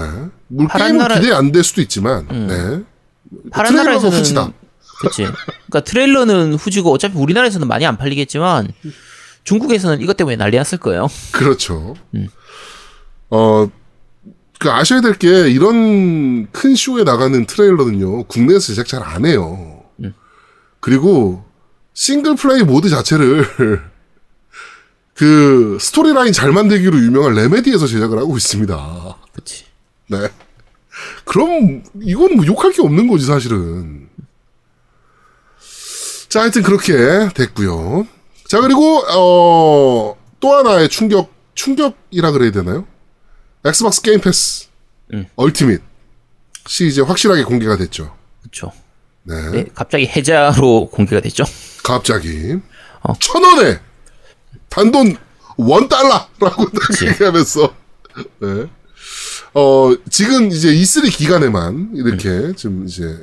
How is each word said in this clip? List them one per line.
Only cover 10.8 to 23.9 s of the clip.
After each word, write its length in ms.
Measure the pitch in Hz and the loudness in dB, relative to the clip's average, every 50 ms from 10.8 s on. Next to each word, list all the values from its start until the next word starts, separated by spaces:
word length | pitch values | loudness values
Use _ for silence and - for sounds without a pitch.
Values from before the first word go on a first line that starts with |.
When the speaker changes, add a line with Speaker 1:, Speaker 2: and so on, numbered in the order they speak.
| - 120 92 87 101 143 - - - - | -4 -4 -2 -2 -2 -4 -6 -8 -14 -10
Speaker 1:
그렇죠. 640 | - - 131 143 131 - - - 87 80 78 95 139 - - _ - | -6 -2 0 0 0 0 -4 -6 -8 -8 -10 -12 -14 -18 -16 _ -10
Speaker 2:
음. 140 | 104 98 98 - - _ - - - - - - - - - - - - - - - - _ | -10 -10 -10 -12 -18 _ -20 -20 -20 -20 -20 -20 -20 -20 -20 -20 -20 -20 -20 -20 -20 -10 _
Speaker 1:
어, 360 | 113 113 113 110 107 107 107 101 - _ _ - _ _ - _ _ _ _ - - _ _ _ _ _ | 0 2 2 4 4 2 0 0 -4 _ _ -20 _ _ -20 _ _ _ _ -20 -20 _ _ _ _ _
그 100 | - 147 | -4 -2
아셔야 300 | 117 120 151 160 247 262 | 0 0 0 2 2 2
될 140 | 233 233 202 - | 2 2 0 2
게 320 | - 170 180 190 175 143 | 2 4 4 6 4 4
이런 1000 | 123 131 156 208 233 233 226 220 214 202 190 180 165 160 143 131 123 120 107 - | 4 4 4 4 4 2 2 2 2 2 2 0 0 0 -2 -2 -2 -4 -6 -8
큰 240 | - - - 269 269 | -8 -2 0 2 2
쇼에 280 | 233 - - 254 240 214 | 2 0 -2 0 0 2
나가는 420 | 151 123 117 131 131 135 127 117 - | 2 2 2 0 0 0 0 -2 -2
트레일러는요, 800 | - - 208 202 185 165 135 120 107 98 95 92 98 120 117 | 0 2 4 4 4 2 2 0 0 -2 -2 -4 -4 -6 -8
국내에서 420 | - - 117 120 139 185 196 180 - | -8 -2 0 2 4 4 2 2 -2
제작 180 | 107 104 120 - | -6 -6 -6 -6
잘 140 | - 127 | -8 -10
안 240 | 107 82 78 87 117 | -10 -10 -6 -2 0
해요. 560 | 165 160 113 87 80 85 92 90 80 76 73 - _ _ - | 0 0 0 -2 -4 -8 -12 -16 -18 -20 -20 -20 _ _ -16
Speaker 2:
음. 120 | - 98 95 _ _ _ _ _ _ _ _ _ _ _ _ _ | -14 -14 -14 _ _ _ _ _ _ _ _ _ _ _ _ _
Speaker 1:
그리고 640 | - - 127 135 143 190 196 147 113 95 90 90 101 - _ _ _ _ _ _ _ _ _ | -2 0 0 2 4 4 4 4 2 0 -2 -6 -12 -20 _ _ _ _ _ _ _ _ _
싱글 400 | - - - 277 294 285 311 302 | -6 -4 -2 -2 0 0 0 -2
플레이 260 | - - 277 262 269 | 0 2 2 2 4
모드 260 | 214 151 127 143 160 202 | 4 4 4 2 2 2
자체를 600 | 151 131 110 - 160 156 147 123 135 156 143 - - - | 0 0 0 0 0 2 2 2 2 2 0 -2 -2 -2
<laughs> 320 | 131 110 104 - - - | 0 0 0 -2 -6 -12